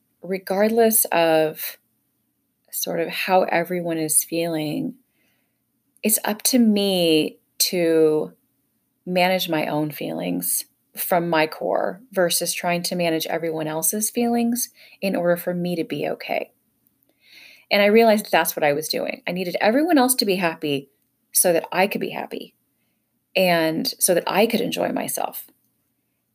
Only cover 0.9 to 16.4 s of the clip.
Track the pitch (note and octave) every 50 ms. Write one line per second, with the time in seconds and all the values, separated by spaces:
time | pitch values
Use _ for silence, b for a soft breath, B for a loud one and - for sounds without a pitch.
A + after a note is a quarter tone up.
0.9 | A3 - - - - E3+ E3 E3 D#3+ D#3+ D#3 D#3 D#3 - - - - - _ _
1.9 | _ _ _ _ _ _ _ _ _ _ _ _ _ _ _ _ - - - F3+
2.9 | F3 E3+ E3 E3 F3+ - - - F#3 F#3 - - - E3+ E3+ E3+ F3+ F3+ E3+ E3+
3.9 | E3 D#3+ D#3 D3+ D3+ - - - E3 E3+ E3 E3+ E3 D#3 D3+ D3+ D3+ - - -
4.9 | - _ _ _ _ _ _ _ _ _ _ _ _ _ _ _ _ _ _ _
5.9 | _ _ - A3 A3 - - - G#3 G#3+ - - - B3 A#3 A3 G3+ G3+ G3+ G3+
6.9 | F#3+ F3+ E3+ E3 D#3+ D#3 D3+ - - _ _ _ _ - - - - F3+ E3+ E3
7.9 | E3 D#3+ D#3+ D#3 D3+ D#3 - F3 - _ _ _ _ _ _ _ _ _ _ _
8.9 | _ _ - F#3 F3+ F#3 F3 F3+ F#3+ F#3 F3+ E3+ D#3+ D#3 - - - D3+ D#3 D3+
9.9 | D3 - - D#3+ D#3+ D#3+ E3+ - - - F3+ - - - - _ _ _ _ _
10.9 | - - - - F#3+ F3 E3+ E3+ E3 D#3 D#3+ D#3 - - - - - - - -
11.9 | F#3 F3+ B3 - - F#3+ F3+ E3+ - - F3 E3+ - - - F3 F3 F3 F3 -
12.9 | F#3 F3+ F3 E3+ D#3+ D#3+ D#3+ - - E3 E3 E3 D#3 D#3+ D#3 D#3 D#3 D#3+ - -
13.9 | - G#3+ G#3+ - - A#3+ A#3+ A#3 A#3 A#3 A#3 A#3 A#3+ A#3 - - b b b b
14.9 | b b b G3 F#3 - F3 F3 F3 F3 - F3+ F3+ F3 F3 F3 F3 E3+ D#3 -
15.9 | D#3 D3 D#3 D#3+ E3 - - - - -